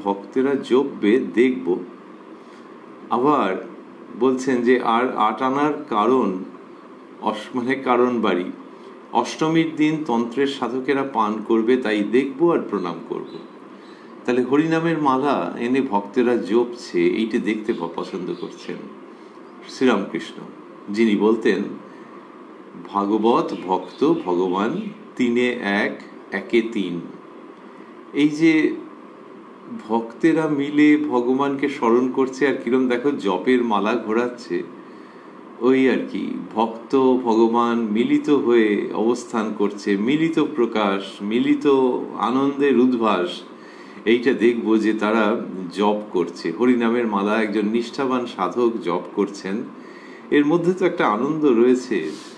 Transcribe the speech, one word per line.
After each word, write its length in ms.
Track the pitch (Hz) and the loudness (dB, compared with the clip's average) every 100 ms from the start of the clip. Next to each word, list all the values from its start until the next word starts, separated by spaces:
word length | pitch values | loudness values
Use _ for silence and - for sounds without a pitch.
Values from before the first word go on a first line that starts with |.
ভক্তেরা 520 | 101 98 - 135 131 135 | -4 -4 -4 -2 0 -2
জপবে 640 | - 123 139 104 104 127 | 2 2 2 0 2 2
দেখব। 580 | 127 104 127 - 85 90 - - - - - - - - - - - - - | 2 2 2 2 -2 -4 -4 -16 -20 -20 -20 -20 -20 -20 -20 -20 -20 -20 -4
আবার 580 | 117 135 143 98 95 - - - - - 101 | 0 2 2 2 -2 -8 -16 -20 -20 -18 0
বলছেন 420 | 127 127 139 123 | 0 2 0 0
যে 180 | 117 123 | 4 4
আর 360 | 117 117 127 - | 4 0 0 0
আট 260 | 107 113 | -2 0
আনার 440 | 131 139 151 147 - | -2 0 0 -2 -4
কারণ 480 | 113 110 131 101 92 - - - - - - - - | 0 2 2 2 -4 -10 -16 -20 -20 -20 -20 -20 -8
অস-, 360 | 107 107 - 127 | -6 -6 -8 -6
মানে 180 | 120 135 | -4 -4
কারণ 460 | 127 123 123 120 | 0 2 2 2
বাড়ি, 220 | 104 90 90 - - - - - - | 0 0 -4 -10 -18 -20 -20 -20 -4
অষ্টমীর 640 | 117 120 - 160 165 160 139 | -2 -2 -2 0 0 0 0
দিন 280 | 151 156 156 | 0 0 -2
তন্ত্রের 420 | 117 117 135 139 | -2 -2 -2 -2
সাধকেরা 560 | 135 117 131 127 139 135 | -2 -4 -4 -2 -2 -2
পান 300 | 113 107 110 104 | -2 -2 -2 0
করবে 300 | 117 113 127 | 2 4 2
তাই 260 | 107 107 | 2 -2
দেখব 500 | 95 120 139 139 170 | 2 0 0 0 2
আর 60 | 151 - | 2 0
প্রণাম 260 | 101 87 82 - | -4 -4 -8 -8
করব। 180 | - - - - - - - - - - - - | -10 -10 -14 -16 -20 -20 -20 -20 -20 -20 -10 -2
তাহলে 180 | 123 | -2
হরিনামের 580 | 123 143 160 160 165 156 | 2 2 2 0 0 0
মালা 560 | 143 131 143 110 85 117 | 0 2 0 0 -2 -4
এনে 220 | 120 131 | 0 0
ভক্তেরা 560 | 120 101 - 127 120 117 | 2 -2 0 0 2 2
জপছে, 680 | 92 113 117 - - 90 87 | 2 0 0 -4 -4 0 2
এইটা 300 | 92 110 120 | 2 0 -2
দেখতে 360 | 98 107 107 | -2 -4 -4
প-, 160 | 101 82 - | -6 -6 -8
পছন্দ 380 | 90 95 87 85 | -8 -8 -8 -8
করছেন 340 | 87 - - 85 - - - - - - - - - | -10 -12 -12 -12 -14 -18 -20 -20 -20 -20 -20 -20 -18
শ্রীরামকৃষ্ণ, 760 | - 127 104 98 78 - - - - - - - | 0 2 2 -2 -8 -10 -14 -16 -18 -20 -18 -8
যিনি 220 | 104 113 98 | 0 2 4
বলতেন, 480 | 104 113 120 104 104 - - - - - - - - - - - - | 2 2 2 0 -2 -10 -16 -20 -20 -20 -20 -20 -20 -20 -20 -18 -6
"ভাগবত 680 | 101 98 110 110 143 165 - 92 | -4 0 2 4 4 0 -6 -4
ভক্ত 460 | 92 - - 135 82 90 | -4 -4 0 2 2 0
ভগবান 560 | 87 92 92 110 175 208 - - - | 0 0 0 0 -2 -6 -12 -16 -2
তিনে 320 | 123 120 123 120 | 0 2 0 -2
এক, 400 | 101 101 120 - - - - | -2 0 -2 -4 -14 -20 -10
একে 300 | 101 - 117 | -10 0 2
তিন।" 400 | 113 107 90 87 78 - - - - - - - - - - | 2 -2 -4 -6 -10 -16 -20 -20 -20 -20 -20 -20 -20 -20 -8
এই 160 | 143 151 | 0 0
যে 460 | 151 165 156 - - - - - - - - - - - 117 - | 4 4 4 2 -2 -10 -18 -20 -20 -20 -20 -20 -20 -16 -14 -4
ভক্তেরা 600 | 113 113 - 165 156 156 | -4 -4 0 2 2 0
মিলে 500 | 143 139 147 151 151 | -2 0 4 6 6
ভগবানকে 720 | 151 123 120 131 143 139 143 | 2 0 0 0 0 0 -2
স্মরণ 420 | - 117 120 127 | 0 4 4 2
করছে, 360 | 127 131 - 139 | 0 -2 2 0
আর 60 | |
কিরম 340 | 123 117 127 127 | 0 0 0 2
দেখো 240 | 120 139 | 0 0
জপের 520 | 143 98 90 127 127 | 0 -2 0 2 2
মালা 320 | 117 104 104 120 107 | 2 0 0 -2 0
ঘোরাচ্ছে, 580 | 110 123 120 - 90 - - - - - - - - - - | -2 -2 -6 -6 -6 -6 -14 -18 -20 -20 -20 -20 -20 -20 -2
ওই 300 | 120 131 131 | 2 4 4
আর 180 | 110 - | 2 -2
কি, 280 | - - - - 107 | -6 -6 -8 -6 -2
ভক্ত 400 | 117 - - 135 131 127 | -2 -4 0 2 4 2
ভগবান 640 | 120 110 113 117 117 117 | 2 4 4 4 2 0
মিলিত 500 | 110 107 131 147 147 | 0 0 2 0 2
হয়ে 600 | 139 113 120 107 101 95 | 2 4 4 4 2 -2
অবস্থান 600 | 92 110 120 - 117 110 104 | -2 0 0 -2 -4 -4 -2
করছে, 400 | 101 - 107 98 | -2 -2 -2 0
মিলিত 420 | 110 156 160 165 | 2 2 2 2
প্রকাশ, 840 | 147 - 113 113 101 98 98 - | 0 0 0 2 0 0 -4 -8
মিলিত 460 | 104 117 143 147 147 135 127 127 - - | -2 0 2 2 4 4 4 0 -6 -4
আনন্দের 640 | 104 131 139 139 143 120 | -2 0 0 2 2 4
উদ্ভাস, 640 | 127 120 110 92 87 - - - - - - - 104 | 4 4 2 2 -2 -6 -14 -18 -20 -20 -20 -6 2
এইটা 280 | 120 127 | 4 4
দেখব 440 | 120 113 117 104 110 | 4 2 2 2 2
যে 160 | 104 | 2
তারা 480 | 107 107 113 104 113 104 90 87 | 0 2 2 2 0 -4 -10 -10
জপ 280 | 85 104 104 - | 0 2 0 -2
করছে। 400 | 92 85 - 87 | -2 -2 -4 -8
হরিনামের 560 | 80 123 120 117 120 113 | 0 2 2 2 0 0
মালা 360 | 98 101 110 | 0 0 0
একজন 220 | 107 104 104 | 0 -2 0
নিষ্ঠাবান 600 | 117 117 - 135 127 120 | -2 -4 -4 -2 -2 -4
সাধক 460 | - 90 117 120 110 | -4 -4 0 0 0
জপ 180 | 90 90 - - | -4 -4 -4 -4
করছেন। 400 | 95 - 95 104 - - - - - - - | -4 -4 -8 -8 -8 -14 -20 -20 -20 -20 0
এর 140 | 143 147 | 2 4
মধ্যে 280 | 170 165 | 2 2
তো 120 | 185 180 | 0 0
একটা 220 | 143 147 | 0 0
আনন্দ 380 | 107 135 156 151 | 0 -2 0 2
রয়েছে 640 | 113 123 127 - 101 80 73 - | 4 4 4 0 -4 -4 -10 -16